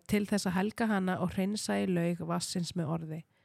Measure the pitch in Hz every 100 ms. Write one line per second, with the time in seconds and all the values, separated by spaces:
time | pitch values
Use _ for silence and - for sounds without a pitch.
0 | - 208 196 202 190 180 208 - 226 202
1 | 185 185 185 - 190 208 - 202 196 175
2 | 170 170 165 175 - 185 165 180 156 165
3 | 160 160 - _